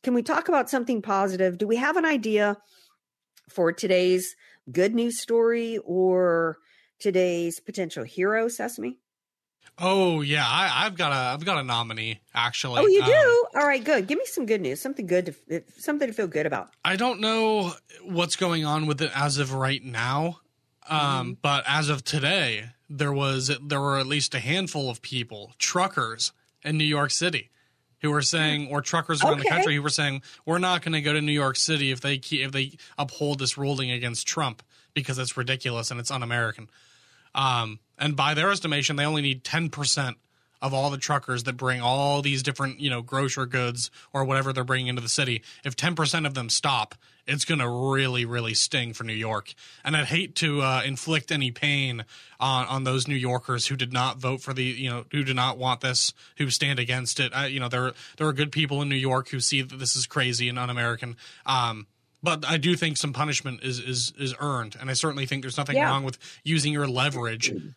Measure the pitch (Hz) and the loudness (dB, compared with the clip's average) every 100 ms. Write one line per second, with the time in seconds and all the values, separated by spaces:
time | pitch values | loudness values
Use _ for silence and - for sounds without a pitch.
0 | - 247 233 302 - 302 254 269 240 233 | 2 0 2 0 2 2 2 0 0 -2
1 | 202 196 196 185 185 180 214 233 277 339 | 0 0 2 2 0 2 0 2 2 2
2 | 320 285 220 214 208 202 _ _ _ _ | 2 2 2 2 2 0 _ _ _ _
3 | _ _ _ _ _ - 170 175 185 185 | _ _ _ _ _ 0 0 0 2 4
4 | 180 185 185 - - _ - 139 196 233 | 6 4 0 -12 -20 _ -4 2 2 4
5 | 233 233 - 233 226 233 233 226 - 175 | 0 -2 0 4 4 2 0 -4 -2 2
6 | 185 180 180 165 165 160 _ _ _ _ | 4 4 4 4 2 -4 _ _ _ _
7 | 208 185 180 170 170 165 - 202 170 160 | 0 4 4 2 -2 -4 -10 -6 -6 -6
8 | 117 - 190 220 226 233 - - 247 254 | -8 -2 0 2 0 -2 -6 -6 -8 -10
9 | _ _ _ _ _ _ - - 180 196 | _ _ _ _ _ _ -20 -4 0 4
10 | 185 160 143 147 123 151 190 127 208 180 | 4 2 2 2 4 4 2 2 0 0
11 | 160 139 127 139 165 170 131 117 117 110 | 0 2 0 -2 0 0 0 -2 -2 -4
12 | 110 107 _ 117 120 - 131 123 403 392 | -4 -6 _ 0 0 0 -2 4 6 6
13 | - 587 539 480 480 - 294 269 226 277 | 8 8 8 6 4 2 2 2 4 2
14 | 190 302 523 - 233 220 147 139 262 277 | 2 -2 -2 -4 0 0 0 -4 -6 -6
15 | 190 180 175 143 - 165 - - - 294 | 2 2 2 -8 -8 -8 -8 -10 -4 0
16 | 269 220 190 156 151 131 90 _ - 190 | -2 -2 -2 0 0 -2 -6 _ -2 2
17 | 247 202 220 226 220 214 175 - _ - | 0 0 0 2 2 2 0 -6 _ -18
18 | - 170 175 - 180 165 151 156 156 147 | -4 0 0 0 2 2 2 0 2 0
19 | 156 139 147 139 135 135 131 139 131 117 | -2 0 0 0 -2 0 0 -2 -4 -4
20 | 120 139 165 170 _ _ _ _ - 156 | 0 0 -2 -4 _ _ _ _ -2 0
21 | 143 135 123 123 143 139 131 147 147 143 | 2 0 -2 -2 0 0 2 0 2 -2
22 | - 151 139 190 135 107 117 - _ 147 | -2 0 2 2 0 -2 -6 -18 _ -4
23 | 147 139 139 135 131 135 147 143 143 139 | 0 0 0 0 -2 -4 -2 -2 0 0
24 | 131 147 - 131 110 175 190 151 135 117 | 0 0 0 -2 -2 -2 -2 -4 -4 -6
25 | - 131 117 107 104 _ - 180 190 190 | -8 -6 -6 -12 -16 _ -2 0 0 0
26 | 113 113 - _ _ _ 147 156 151 147 | -2 -2 -6 _ _ _ -2 2 2 2
27 | 143 - 175 147 - _ _ _ _ _ | 2 2 0 -2 -6 _ _ _ _ _
28 | 151 147 143 165 156 147 139 143 - 165 | 0 2 2 2 2 0 -2 -4 0 -2
29 | 165 156 - 143 - 165 269 143 147 147 | 0 2 4 4 4 4 2 2 0 0
30 | 143 135 - - - 170 185 175 170 156 | -2 -2 -10 -14 -2 0 2 0 0 0
31 | 147 151 151 147 139 127 - 156 139 127 | 0 0 2 2 0 0 0 2 0 0
32 | 139 139 - 147 135 135 135 - - - | -2 -4 -2 -4 -2 -2 -4 -6 -16 -6
33 | 143 - 147 139 131 - 143 135 127 123 | -6 -2 -2 0 -2 -2 -2 0 -2 -2
34 | 123 117 - - 139 107 _ _ _ - | -4 -4 -4 -2 -2 -4 _ _ _ -6
35 | 135 131 127 - 123 127 131 117 113 120 | -4 -4 -4 -4 -2 -2 -2 -4 -4 -6
36 | 120 135 123 120 113 107 110 _ _ _ | -6 -6 -2 0 -2 -4 -16 _ _ _
37 | _ _ _ - 135 120 113 107 _ - | _ _ _ -2 0 0 -2 -8 _ -4
38 | 147 139 143 151 180 196 165 147 139 143 | -2 2 2 4 2 2 0 0 0 0
39 | 147 156 139 127 - 160 165 - 139 - | 0 0 0 -2 -2 -2 -2 -2 -2 0
40 | 131 113 _ _ _ _ 139 135 143 135 | -2 -6 _ _ _ _ -2 0 0 -2
41 | - 143 - 123 120 123 131 123 120 135 | -2 -2 0 -4 -4 -2 -2 0 2 2
42 | 143 143 143 135 131 135 135 127 143 123 | 2 2 2 0 -2 -2 -4 -2 -4 -4
43 | 117 135 135 139 127 127 123 120 120 - | -2 0 0 0 -2 0 -2 -2 -6 -8
44 | - 139 135 135 135 131 127 131 127 123 | -8 -2 0 0 0 -2 0 0 0 -4
45 | 117 - 131 113 - - 139 127 170 165 | -2 0 0 -2 -6 -10 -8 -2 -2 2
46 | 151 165 151 135 113 - 147 127 107 - | 0 0 -2 -4 -2 0 2 0 -2 -8
47 | _ _ - 143 - 160 120 120 135 135 | _ _ -6 -4 0 0 0 0 0 2
48 | 131 123 117 120 113 107 - 139 120 113 | 2 0 -2 -2 0 0 0 0 -2 -6
49 | 113 110 110 107 - - - - 131 156 | -6 -4 -2 -4 -6 -18 -20 -10 -2 -2
50 | 143 165 190 - 160 143 135 131 123 131 | 0 -2 -2 -2 0 2 2 0 -2 -4
51 | - 156 - 151 131 117 147 143 135 117 | -2 -2 0 -2 -2 -2 0 0 -2 -4
52 | 107 - - - 131 131 123 135 131 131 | -10 -18 -20 -2 0 2 0 -2 0 0
53 | 123 139 123 123 - 123 - 135 123 127 | 0 -2 0 -2 -2 -2 -2 -2 -2 0
54 | 131 131 127 131 139 131 127 123 131 120 | -2 -2 -4 -4 -6 -4 -4 -2 -4 -6
55 | - 147 135 127 127 127 127 123 131 127 | -4 -2 0 0 0 0 -2 0 0 0
56 | - - - - 143 - 139 131 120 127 | 0 -4 -20 -4 -2 0 0 0 -2 -2
57 | 120 - 131 131 139 135 123 123 127 - | -2 -2 -2 -2 -4 -4 -2 0 -2 -4
58 | - - 156 135 147 156 147 143 143 135 | -20 -2 -2 0 -2 0 0 0 0 0
59 | 131 131 131 135 - 139 127 131 127 135 | 0 0 -2 -2 0 0 -2 -4 -2 -2
60 | 123 147 127 120 123 123 123 120 117 113 | -2 0 0 0 -2 -2 -4 -2 -2 -2
61 | 123 113 - - - 131 120 110 104 _ | -8 -12 -18 -12 -2 0 0 -4 -12 _
62 | _ _ 165 156 143 160 151 175 165 143 | _ _ -2 -2 0 0 2 2 0 -2
63 | 147 123 151 139 135 123 131 123 123 123 | -4 -2 -2 -2 -4 -8 -6 -6 -4 -2
64 | 123 - 135 120 143 131 107 - 135 131 | -4 -4 -6 -4 -4 -4 -6 -8 -4 0
65 | 160 139 131 139 131 - - 190 294 139 | 0 -2 -4 -4 -4 -4 0 2 4 2
66 | 135 127 - - 147 160 143 147 143 127 | -2 -8 -16 -12 0 2 2 0 0 2
67 | 139 135 117 113 117 104 151 | 0 0 -4 -2 -4 -4 -10